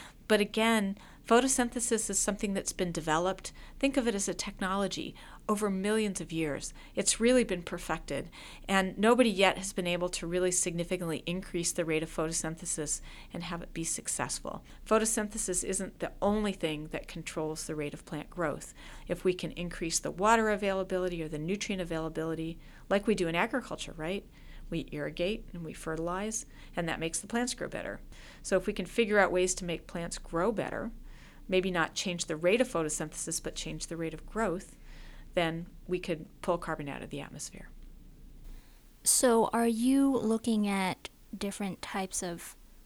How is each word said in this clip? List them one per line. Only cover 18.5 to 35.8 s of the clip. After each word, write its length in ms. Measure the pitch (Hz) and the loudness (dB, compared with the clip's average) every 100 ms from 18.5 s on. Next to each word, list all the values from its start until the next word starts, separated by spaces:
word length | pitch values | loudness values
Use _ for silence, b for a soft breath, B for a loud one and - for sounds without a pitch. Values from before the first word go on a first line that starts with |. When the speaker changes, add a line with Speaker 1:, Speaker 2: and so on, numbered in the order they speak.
| 147 - B B B - | -2 -8 B B B -6
Speaker 1:
If 160 | 175 | 0
we 100 | 185 | 2
can 200 | 180 170 | 2 -2
increase 480 | - 175 - 165 - | -4 -6 -4 -2 -2
the 100 | 147 | -2
water 400 | 160 202 226 220 | 2 4 6 4
availability 720 | 202 202 190 190 185 185 175 | 2 0 0 0 0 0 -2
or 60 | 160 | -4
the 100 | 156 | -4
nutrient 420 | 156 202 - 196 | -2 -2 -2 -2
availability, 800 | 170 165 160 160 160 160 160 165 B B - | -2 -2 -2 -2 -2 -2 -4 -6 B B 0
like 180 | 196 202 | 2 4
we 80 | |
do 140 | 214 170 | 4 4
in 80 | 165 | 2
agriculture, 580 | 208 262 - - - 165 | 2 0 -4 -6 -8 -6
right? 300 | 156 196 - B B B - | -4 -4 -6 B B B -6
We 200 | 165 131 | -4 -4
irrigate 540 | 151 147 151 175 208 - | -4 -4 0 0 -2 -6
and 120 | 175 | -10
we 100 | 160 | -10
fertilize, 720 | - - 160 165 180 214 214 - B B | -8 -4 -2 -2 -2 -2 -4 -6 B B
and 140 | - 170 | -2 0
that 100 | - | 0
makes 220 | 165 - | -2 -4
the 80 | - | -2
plants 260 | 233 247 | 0 0
grow 140 | - - | -2 -4
better. 320 | - 90 101 - B B B | -4 -6 -8 -12 B B B
So 140 | - 190 | 2 2
if 100 | 185 | 2
we 60 | |
can 140 | 208 180 | -2 0
figure 340 | - 220 208 | 2 4 6
out 100 | 185 | 6
ways 240 | 180 180 | 6 2
to 100 | - | 2
make 220 | 175 165 - | -4 -6 -6
plants 320 | 175 170 - | -8 -6 -8
grow 320 | - 165 190 | -4 0 2
better, 400 | 202 139 110 220 - B B B B - | 2 -2 -4 -6 -8 B B B B 0
maybe 240 | 185 190 | 2 4
not 240 | 180 160 | 2 0
change 300 | - 196 175 | 0 -4 -4
the 100 | - | -4
rate 260 | 156 175 220 | 0 4 4
of 80 | 247 | 4
photosynthesis, 720 | 175 156 - 156 - - 160 | 0 0 -2 -4 -6 -6 -4
but 140 | 156 | -4
change 320 | - 165 156 - | -6 -6 -6 -6
the 100 | 165 | -6
rate 160 | 165 | -4
of 140 | 156 - | -6 -6
growth, 500 | 214 220 170 - - B B B B B | -2 0 -2 -6 -16 B B B B B
then 320 | - 165 165 175 - | 2 2 0 -6 -12